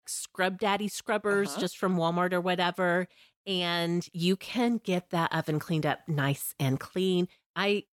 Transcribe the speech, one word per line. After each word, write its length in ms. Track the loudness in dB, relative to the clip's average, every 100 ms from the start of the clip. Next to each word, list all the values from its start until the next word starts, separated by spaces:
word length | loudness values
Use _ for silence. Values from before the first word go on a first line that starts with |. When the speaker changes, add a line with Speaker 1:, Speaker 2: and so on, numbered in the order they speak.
| -8
Speaker 1:
Scrub 520 | -10 -8 -2 -2 0
Daddy 300 | 0 0 -2
scrubbers 640 | -6 -4 -2 2 0 0
Speaker 2:
Uh-huh. 100 | -2
Speaker 1:
just 160 | -4 -2
from 200 | 0 2
Walmart 360 | 2 2 0
or 80 | 0
whatever, 680 | 0 2 0 2 2 2 -2 _ -20 _ -6
and 600 | -2 0 0 0 0 -2
you 240 | 0 2 0
can 420 | -2 0 0 0
get 320 | 0 -2 0
that 220 | -2 0
oven 240 | 0 0 -2
cleaned 260 | 0 0
up 160 | 0 -2 -2
nice 460 | 0 2 0 -4 -2
and 220 | 0 0
clean. 480 | -4 -2 2 2 0 -4 _ -4
I 280 | 0 0 -4